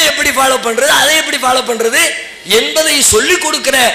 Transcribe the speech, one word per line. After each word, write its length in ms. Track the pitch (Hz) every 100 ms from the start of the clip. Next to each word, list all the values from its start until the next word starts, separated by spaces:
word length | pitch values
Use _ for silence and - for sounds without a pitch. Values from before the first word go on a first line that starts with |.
| 311
எப்படி 180 | 285 294 262
ஃபாலோ 200 | 262 254 233
பண்றது, 260 | 220 - -
அதை 140 | 277 311
எப்படி 180 | 302 285
ஃபாலோ 180 | 254 262 233
பண்றது 320 | 226 226 277 320 - - - 170 214
என்பதை 360 | 285 311 311 285 240
சொல்லிக் 300 | 214 277 370 311
கொடுக்கிற 320 | 302 254 269 233